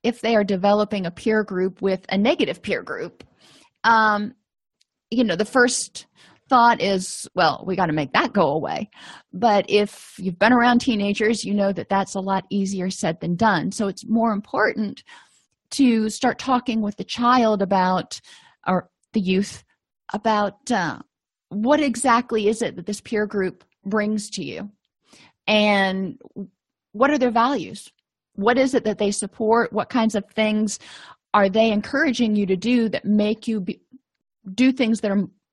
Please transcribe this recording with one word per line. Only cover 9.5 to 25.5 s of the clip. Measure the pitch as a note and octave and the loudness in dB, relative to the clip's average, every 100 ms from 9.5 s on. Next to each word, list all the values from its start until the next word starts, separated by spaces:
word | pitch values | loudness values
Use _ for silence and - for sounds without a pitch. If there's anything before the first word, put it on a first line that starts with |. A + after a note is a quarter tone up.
| G3+ - | 2 2
if | G#3 G#3 - - - | 2 0 -6 -20 -10
you've | F#3 E3+ | -6 2
been | G#3+ | 4
around | B3 A#3+ A#3+ | 4 4 2
teenagers, | B3+ G#3+ G3+ G3+ A3 A3+ F#3 | 2 -2 -2 0 0 -2 -2
you | |
know | G3+ G3 | 0 0
that | G3 - | -2 -2
that's | G3 F#3+ G3 | -2 -2 -6
a | |
lot | F#3+ F#3+ - | -4 -4 -2
easier | G3+ G3 G3 F#3 | -4 -4 -4 -6
said | - E3 E3 | -4 -4 -4
than | E3+ F3 | -4 0
done. | A3+ F3 F3+ | 0 0 -2
So | - G3+ | -4 -6
it's | F#3+ - | -6 -4
more | A3+ A3+ | 0 0
important | G3+ - - - - G#3 - - - _ _ _ _ - | -2 -4 -2 -2 -2 -6 -8 -20 -20 _ _ _ _ -6
to | - C4 A3+ A3 | 2 2 2 0
start | - B3 - | -2 -2 -2
talking | - B3+ B3 A3 | -2 -2 -2 -4
with | G#3 - | -4 -6
the | G#3 | -8
child | - A#3+ B3+ A3+ G#3 | -2 2 4 4 2
about, | F#3+ G3 F#3 F#3 F3+ - - - _ _ - | 2 2 2 0 -4 -12 -18 -20 _ _ -2
or | F#3 - _ _ | -2 -4 _ _
the | A3+ | -4
youth, | F3+ F#3 G3+ - _ _ _ _ - | 0 0 -2 -8 _ _ _ _ -12
about, | G#3 A3+ G#3+ G3+ G3+ - | -4 0 0 0 -4 -4
uh, | A3+ E3 G2+ - _ _ _ - | -2 -2 -6 -14 _ _ _ -10
what | G3+ A3+ D4+ | -2 2 2
exactly | C#4+ A3 C4 A#3 A#3+ A3+ G3+ | 2 0 2 2 2 0 0
is | A3 | 0
it | F#3+ - | -4 -6
that | F3 | -8
this | G3+ | -10
peer | - G#3+ G#3 | -6 -4 -2
group | G#3 F#3 - _ _ G3 | -2 -4 -6 _ _ -4
brings | G#3+ G#3 G#3+ G#3 | -2 -2 -4 -6
to | - | -8
you? | D3 F2 G#3 _ _ _ _ - - _ | -8 -8 -12 _ _ _ _ -20 -20 _
And | - | 0